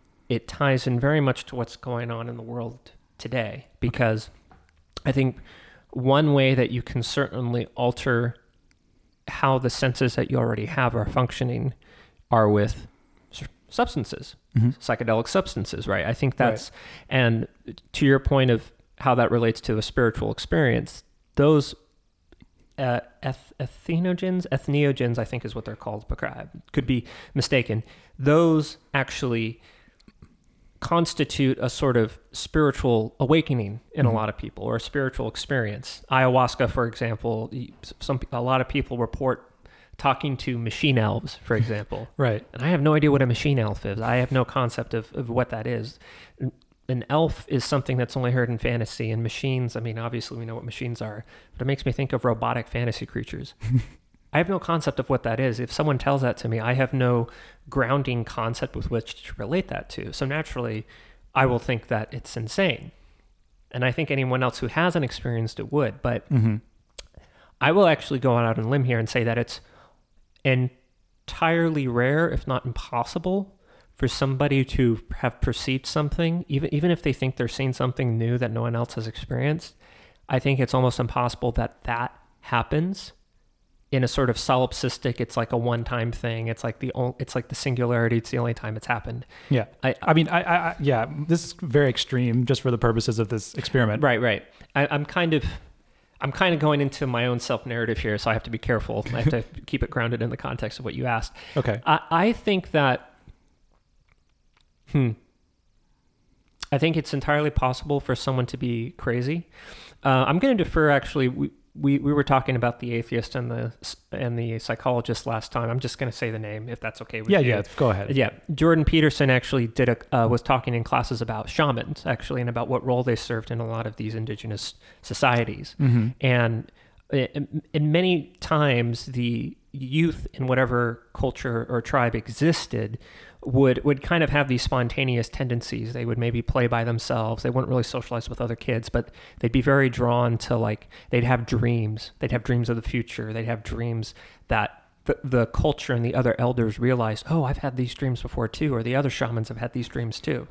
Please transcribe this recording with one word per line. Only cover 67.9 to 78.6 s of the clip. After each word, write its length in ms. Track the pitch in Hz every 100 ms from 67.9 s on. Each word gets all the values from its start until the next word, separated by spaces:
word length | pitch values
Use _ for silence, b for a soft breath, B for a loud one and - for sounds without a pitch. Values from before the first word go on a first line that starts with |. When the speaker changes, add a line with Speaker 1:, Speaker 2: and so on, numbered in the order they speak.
| 151 - 135
Speaker 1:
go 180 | 127 120
out 220 | 117 113
on 60 |
a 40 | 113
limb 140 | 139
here 140 | 123 120
and 100 | 113
say 140 | 127
that 160 | 117 117
it's 220 | 117 - b b b b _ _ _ _
entirely 1400 | 135 127 127 - _ _ _ _ - - 165 170 165 151 131
rare, 420 | 120 123 151 165
if 180 | - -
not 200 | 127 127
impossible, 880 | - - 120 - 175 185 190 196 _ b b b
for 140 | - 131
somebody 560 | - 135 131 143 135
to 360 | 131 - 123 110 - -
have 220 | 123 -
perceived 460 | - 117 - 135 -
something, 580 | 156 147 - 165 175 -
even, 260 | 135 151
even 160 | 147 175
if 120 | 170
they 100 | 151
think 240 | 131 131 -
they're 100 | 120
seeing 240 | - 135
something 460 | 127 123 - 127 113
new 180 | 113 120
that 120 | 117
no 120 | 113